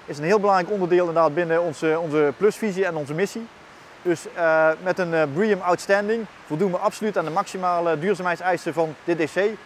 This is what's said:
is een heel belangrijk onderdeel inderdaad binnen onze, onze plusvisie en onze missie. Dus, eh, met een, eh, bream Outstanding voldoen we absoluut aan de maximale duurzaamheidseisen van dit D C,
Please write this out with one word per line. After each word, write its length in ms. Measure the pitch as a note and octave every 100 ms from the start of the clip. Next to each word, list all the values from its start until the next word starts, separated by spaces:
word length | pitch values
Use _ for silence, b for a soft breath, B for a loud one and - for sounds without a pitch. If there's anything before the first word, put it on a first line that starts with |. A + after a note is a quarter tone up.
| -
is 120 | C#3+
een 60 |
heel 160 | D#3 G#3+
belangrijk 320 | G3+ F#3+ F3
onderdeel 360 | G#3 F3 F3+ F3
inderdaad 260 | D#3+ D#3+
binnen 300 | D3 E3+ E3
onze, 360 | F3 C#3 D#3+ D#3+
onze 340 | E3+ D3+ D3 C3
plusvisie 480 | G3+ - A3 F#3 F#3+
en 100 | D#3+
onze 180 | C#3
missie. 320 | D#3 G3 A3+ A#3 - - - - -
Dus, 240 | F3+ E3+ G3+ -
eh, 340 | E3 D#3+ D#3+ D#3+
met 160 | F#3 F3+
een, 140 | F3
eh, 100 | E3 D3+
bream 280 | C#3+ A3 F#3+
Outstanding 640 | F3+ F3 - G3 G#3 A3+ G#3 - -
voldoen 260 | D3+ G3
we 60 | F3
absoluut 400 | G3+ - G#3+ G3+
aan 80 | D#3+
de 60 |
maximale 680 | E3+ G3+ G3 F3+ F3 E3+ D#3+
duurzaamheidseisen 760 | F3+ F3+ F3+ E3+ F3 F3 E3+
van 220 | D3+ D#3+ C#3+
dit 140 | - E3+
D 160 | D#3
C, 20 | - G#3 G#3+